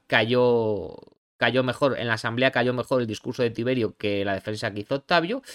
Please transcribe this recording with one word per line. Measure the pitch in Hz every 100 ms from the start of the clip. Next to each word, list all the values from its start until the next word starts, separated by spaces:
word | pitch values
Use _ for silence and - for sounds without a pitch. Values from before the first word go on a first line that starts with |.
| -
cayó, | 123 113 123 123 120 110 101 82 - - _ _ -
cayó | 120 127
mejor, | 127 - 139 -
en | 117
la | 110
asamblea | 120 117 113
cayó | 127 123
mejor | 123 - 131
el | 113
discurso | 104 120 127
de | 120
Tiberio | 117 120 131 107 -
que | 104 101 98
la |
defensa | 98 - 107 113
que | 104
hizo | 101 139
Octavio, | - 175 170 262 -